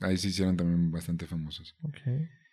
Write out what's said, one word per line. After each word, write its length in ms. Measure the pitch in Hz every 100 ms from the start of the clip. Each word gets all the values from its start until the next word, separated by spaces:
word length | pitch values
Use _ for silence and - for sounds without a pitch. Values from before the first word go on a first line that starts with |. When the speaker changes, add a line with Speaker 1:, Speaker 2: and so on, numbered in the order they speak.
Speaker 1:
ahí 160 | 95 92
se 120 | 98
hicieron 280 | 92 92 87
también 340 | 87 85 85
bastante 360 | 82 85 85 85
famosos. 500 | 82 78 82 82 -
Speaker 2:
Ok. 160 | 156 - 127 131 160 - _